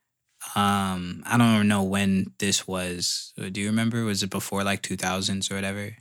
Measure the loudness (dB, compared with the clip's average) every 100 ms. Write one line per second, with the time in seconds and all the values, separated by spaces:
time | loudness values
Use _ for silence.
0 | _ _ _ _ -6 0 2 2 0 -4
1 | -6 -8 0 4 6 6 6 4 2 2
2 | 4 4 2 -2 -2 0 -2 -4 -4 -4
3 | -2 -4 -8 -10 -8 -4 0 2 2 0
4 | 0 -2 -2 -4 -2 -2 0 -2 -4 -4
5 | -2 -2 -2 -2 -2 -4 -4 -6 -8 -12